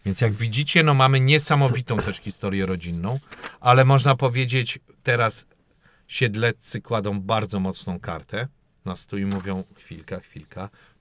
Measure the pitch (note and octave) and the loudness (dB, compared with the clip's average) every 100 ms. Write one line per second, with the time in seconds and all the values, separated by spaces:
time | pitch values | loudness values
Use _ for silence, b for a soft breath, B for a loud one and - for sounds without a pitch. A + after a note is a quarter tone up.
0 | G2 F#2 A2+ G2+ A2+ A2+ D3 E3+ D#3 C3+ | -6 0 0 0 -2 -2 0 4 4 6
1 | C3 C3+ C3 D3+ D3 C#3+ C3+ B2 A#2+ G#2+ | 6 4 4 4 4 4 4 2 -2 -2
2 | F#2 - G#2 - G2+ G2 F#2+ F2+ E2+ E2+ | -2 -6 -10 -8 -4 -2 -2 -4 -6 -6
3 | F#2+ C3+ - B B B B2 B2+ C3 C#3 | -4 -6 -8 B B B 4 6 6 4
4 | C#3+ B2+ C3 A#2+ B2 C3 A#2 - _ _ | 4 2 0 0 -2 -2 -4 -8 _ _
5 | - A#2+ A2+ - - _ _ _ b b | -2 0 0 -2 -12 _ _ _ b b
6 | b - B2 G#2+ A#2 A2 - G#2+ - A2+ | b -2 -2 2 0 0 -8 -10 -4 -4
7 | G2+ G2+ F#2+ A2 G#2 G#2 F#2+ F#2 - F2 | -2 -4 -2 -2 0 -2 -4 -4 -8 -8
8 | - D#2+ - G2+ C3 _ _ _ F#2 F2+ | -8 -10 -8 -8 -8 _ _ _ -12 -10
9 | - G2+ G2 G2 F#2+ F#2+ F#2 _ - E2 | -8 -6 -4 -4 -4 -8 -8 _ -20 -18
10 | D#2 F#2 - - D#2 F2+ G2 b b b | -12 -14 -14 -20 -18 -14 -14 b b b